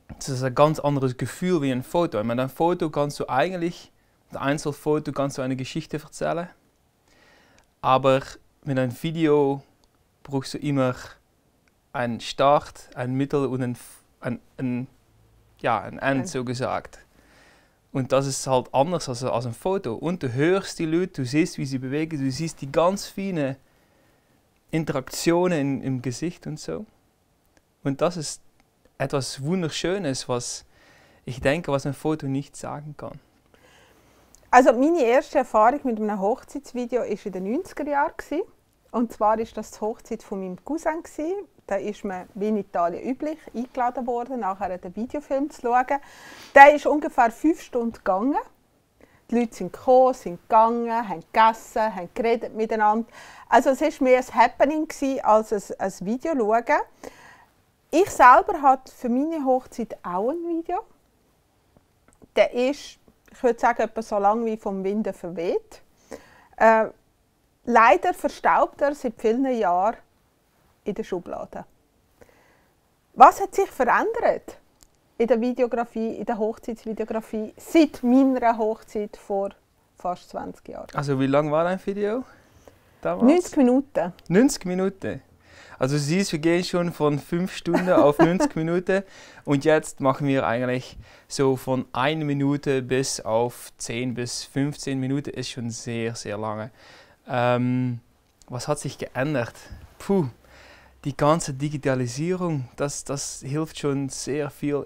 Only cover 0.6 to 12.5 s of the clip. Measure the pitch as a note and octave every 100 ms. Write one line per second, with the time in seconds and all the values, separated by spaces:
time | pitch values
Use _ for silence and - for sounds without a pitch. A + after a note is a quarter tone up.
0.6 | D3+ D#3 D3 C#3+ C3 B2 B2+ - F3+ F3+
1.6 | C#3 B2+ C3 F3 E3+ A2 A2+ A#2+ C3 -
2.6 | E3 F3+ D#3+ D3+ D3 - - C3 E3 F#3
3.6 | E3+ E3+ - _ _ _ _ - C3+ D3+
4.6 | D3+ C#3 - D3+ D3+ C#3 C#3 C#3 C3 B2+
5.6 | C3 D#3+ - D3+ D3+ - D3+ D#3 F3+ -
6.6 | _ _ _ _ _ _ _ _ _ _
7.6 | _ _ C3+ C3 C3+ C3 C3+ - _ _
8.6 | - C3 C3 A#2 E3 D#3+ D#3 D3 C#3 C#3
9.6 | - _ _ _ _ _ - C#3 C3+ -
10.6 | D3 C#3 C3 B2 - - _ _ _ _
11.6 | _ _ _ - A#2+ A2+ - - C#3